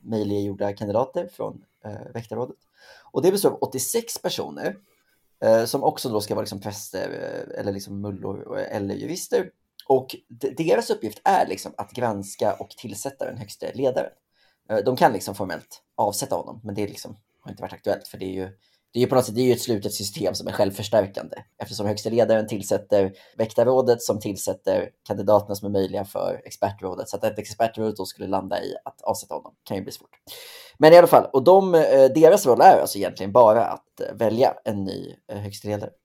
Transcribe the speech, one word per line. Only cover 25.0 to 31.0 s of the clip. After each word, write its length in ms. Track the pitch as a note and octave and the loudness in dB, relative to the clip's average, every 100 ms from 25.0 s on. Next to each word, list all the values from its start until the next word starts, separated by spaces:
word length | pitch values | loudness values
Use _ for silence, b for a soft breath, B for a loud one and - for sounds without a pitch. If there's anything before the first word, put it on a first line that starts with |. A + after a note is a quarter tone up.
| - | -10
kandidaterna 480 | G#2 G2+ G#2 G#2 | -6 2 2 2
som 120 | G2 G2+ | -8 -4
är 60 | |
möjliga 320 | G2 F#2+ G2 | -2 -2 -4
för 380 | G2 - F#2 F#2 | -8 -6 -6 -6
Expertrådet, 640 | - - G2 G2+ F#2+ F#2 - | -12 -6 -6 -6 -10 -8 -10
så 80 | G2+ | -6
att 80 | |
ett 140 | A2 G#2 | -6 -6
Expertrådet 580 | G2+ - A2+ A2 A2 G#2 | -12 -4 -4 -2 -6 -6
då 100 | F#2 | -10
skulle 200 | - F#2+ | -10 -6
landa 360 | F#2+ F#2+ F#2 | -6 -4 -8
i 120 | F#2 F#2+ | -8 -12
att 180 | - - | -14 -12
avsätta 320 | - - - | -8 -8 -8
honom 180 | D#2 - _ | -12 -14 _
kan 120 | - G2 | -10 -10
ju 60 | |
bli 100 | F#2+ | -10
svårt. 180 | - _ _ - B B B B B | -16 _ _ -20 B B B B B
Men 140 | D3+ | 10
i 40 | |
alla 100 | E3+ | 12